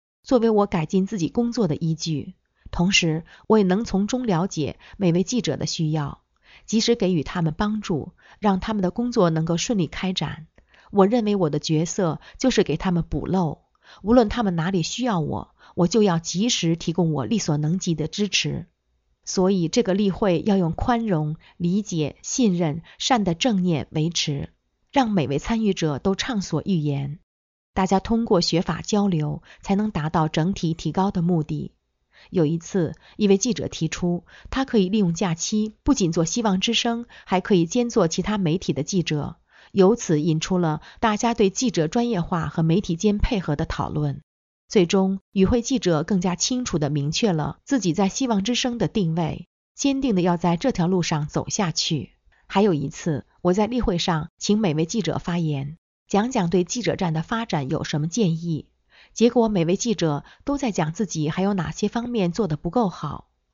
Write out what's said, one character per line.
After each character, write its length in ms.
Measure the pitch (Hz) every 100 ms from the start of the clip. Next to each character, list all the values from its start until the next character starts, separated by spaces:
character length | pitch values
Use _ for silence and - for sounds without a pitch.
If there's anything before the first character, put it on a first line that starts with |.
| _ _
作 160 | - 254
为 100 | 226
我 180 | 214 202
改 200 | 175 156
进 200 | 190 190
自 120 | 214
己 100 | 151
工 240 | - 240
作 160 | 240 185
的 80 | 151
依 180 | 165
据。 400 | 156 165 147 - - _ _ -
同 200 | - 175
时， 340 | 190 170 156 - - -
我 120 | 214
也 60 |
能 200 | 190 214
从 220 | 233 190 208
中 200 | 254 247
了 200 | 165 190
解 320 | - 135 - - -
每 160 | 180
位 100 | 170
记 180 | 190 247
者 160 | 170 135
的 100 | 160
需 260 | - 156
要， 300 | 156 139 - _ _ _ -
及 160 | - 226
时 160 | 220 233
给 180 | 185
予 80 | 175
他 200 | 131 180
们 120 | 165 156
帮 240 | 208 214
助， 340 | 202 156 - - - -
让 180 | 208 185
他 160 | 220
们 80 | 214
的 80 | 185
工 220 | 208 240
作 180 | 233 175
能 140 | 160
够 120 | 165 170
顺 220 | - 214
利 80 | 165
开 260 | - 185
展。 360 | 185 156 - - _ _ _ -
我 160 | 202 196
认 180 | 240
为 120 | 214 202
我 120 | 160
的 120 | 151
角 240 | - 156
色 360 | 165 - 175 - - -
就 120 | 262
是 140 | 226
给 120 | 185 147
他 140 | 190
们 140 | 170 160
补 160 | 151
漏， 360 | - 185 160 - _ _ _ -
无 120 | 196
论 140 | 247 214
他 140 | 240
们 140 | 202 170
哪 160 | 165
里 100 | 190
需 220 | 156 -
要 160 | 247 180
我， 340 | 147 95 - _ - -
我 100 | 175
就 160 | 226
要 160 | 208 165
及 300 | - 170 240
时 260 | - 165
提 180 | 165 -
供 200 | 160 165
我 120 | 143
力 140 | 113 220
所 180 | - 151
能 220 | 151 180
及 160 | -
的 140 | 160 156
支 200 | - 202
持。 380 | - 147 139 170 _ _ _ _ _
所 260 | - - 185
以 180 | 196 165
这 140 | 247
个 120 | 220
例 160 | 202 202
会 320 | 165 208 170
要 120 | - 196
用 160 | 165
宽 340 | 165 - 233 226
容、 300 | 165 151 156 - -
理 260 | 170 196
解、 340 | 208 170 147 -
信 340 | - - 226 175
任、 260 | 165 160 - -
善 260 | - 262
的 100 | 185
正 280 | 165 262 202
念 240 | 180 151 -
维 180 | 156 156
持， 440 | - - 139 - _ _ _ _
让 200 | 277 233
每 180 | 196 127
位 100 | 143
参 240 | - 226
与 120 | 214
者 240 | 185 160 135
都 160 | 196
畅 260 | 196 - 220
所 200 | 175 156
欲 120 | - 175
言。 420 | 147 139 139 151 _ _ _ _ _
大 120 | - 185
家 140 | 190
通 240 | - 233
过 160 | 233 190
学 220 | 175 160
法 180 | - 160
交 260 | - 208 202
流， 360 | 165 147 147 - -
才 140 | -
能 160 | 196 214
达 180 | 170 151
到 200 | 170 156
整 260 | - 170
体 200 | 196 165
提 180 | 160 160
高 180 | 170 196
的 120 | 185
目 200 | 170 170
的。 320 | 151 147 - _ _ _ _ _ -
有 160 | 185 151
一 100 | 165
次， 380 | - 196 156 - - -
一 120 | 208
位 80 | 196
记 160 | 254
者 160 | 190 -
提 200 | - 160
出， 360 | - 175 170 - - -
他 160 | 262
可 140 | 269 226
以 100 | 180
利 100 | 214
用 140 | 180
假 220 | 165 185
期 400 | 165 - 214 214 -
不 100 | -
仅 180 | 269 175
做 140 | 165
希 160 | 160 240
望 180 | 220 185
之 120 | 240
声， 320 | 220 240 233 240 - -
还 140 | 185
可 140 | -
以 120 | 185 165
兼 240 | 247 240
做 180 | 233 170
其 140 | -
他 160 | 185 208
媒 180 | 175 175
体 160 | -
的 100 | 143
记 200 | 160 190
者， 340 | 160 151 - - _ - -
由 220 | 196 185
此 260 | 233 - 151
引 180 | 165 156
出 160 | - 185
了 240 | 165 156 - -
大 160 | - 208
家 180 | 233
对 160 | 233 285
记 200 | - 254
者 180 | 175 160
专 200 | 240 240
业 120 | 196
化 260 | 165 170 151
和 160 | -
媒 180 | 165 175
体 160 | - 165
间 220 | 208 208
配 220 | - 202
合 160 | 165 147
的 100 | 151
讨 240 | - -
论。 320 | 151 147 139 _ _ _ _ -
最 180 | 220 170
终， 340 | 196 190 196 _
与 140 | 202
会 180 | 185 240
记 160 | 226 254
者 240 | 180 156
更 180 | 165 196
加 140 | 180
清 300 | 170 - 254
楚 140 | 247 156
地 120 | 143
明 220 | 151 143
确 200 | - 226
了 260 | 160 143 -
自 140 | - 277
己 140 | 185
在 160 | 160 190
希 180 | - 262
望 160 | 202
之 140 | 208 240
声 220 | 254 240
的 100 | 151
定 260 | 220 165
位， 320 | 160 160 - - _ _ -
坚 240 | 277 269
定 160 | 269 185
地 60 |
要 140 | 180 175
在 200 | 175 170
这 160 | 175
条 160 | 160 170
路 160 | 185
上 240 | 160 156 151
走 200 | 151 -
下 220 | - 175
去。 440 | - - 151 101 _ _ _ -
还 140 | 196
有 120 | 208
一 140 | 151 143
次， 380 | - 180 139 - _
我 100 | 180
在 160 | 185 214
例 120 | 247
会 180 | 214 170
上 320 | 190 160 160 -
请 200 | - 214
每 160 | 208
位 100 | 151
记 180 | 160 233
者 160 | 170 -
发 200 | - 175
言， 400 | 160 139 143 160 _ _ -
讲 240 | 202 233
讲 180 | 254 175
对 140 | 185
记 180 | 175 240
者 140 | 185 -
站 160 | 175
的 100 | 156
发 220 | - 226
展 260 | 226 156 135
有 140 | 151
什 160 | - 151
么 80 | 160
建 340 | 233 185 165
议。 260 | 170 151 - _ _ _ -
结 160 | - 233
果 180 | 233 226
每 160 | 202
位 120 | 160 190
记 180 | 240
者 300 | 196 160 143 - -
都 140 | - 285
在 140 | 254
讲 200 | 185 156
自 140 | 165 185
己 240 | 160 151
还 120 | 160
有 120 | 190
哪 160 | 202 160
些 180 | - 208
方 220 | 233 240
面 220 | 240 175
做 160 | 175 190
得 80 | 151
不 120 | 170
够 200 | 247 202
好， 400 | - 147 139 - _ _